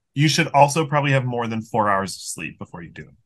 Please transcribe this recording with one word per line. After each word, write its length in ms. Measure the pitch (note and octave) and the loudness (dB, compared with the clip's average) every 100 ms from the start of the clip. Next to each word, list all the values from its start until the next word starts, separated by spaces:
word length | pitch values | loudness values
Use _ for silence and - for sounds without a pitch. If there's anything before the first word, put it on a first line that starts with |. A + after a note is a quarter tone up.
| _ | _
you 120 | C3+ D3+ | 0 2
should 220 | E3+ D#3+ | 2 2
also 360 | C#3+ C#3 E3 | 4 4 4
probably 280 | C#3+ D3 C#3+ | 0 0 2
have 120 | C3+ | 2
more 220 | B2+ A#2+ A#2 | 0 -4 -4
than 160 | A2+ | -6
four 260 | A2 A2+ G#2 | -2 0 2
hours 280 | G2 F#2+ - | 2 0 -8
of 60 | |
sleep 360 | - - D#2+ - | -12 -10 -10 -12
before 240 | G2 F2 | -16 -14
you 80 | E2+ | -14
do 120 | - | -16
it. 120 | D2+ _ | -20 _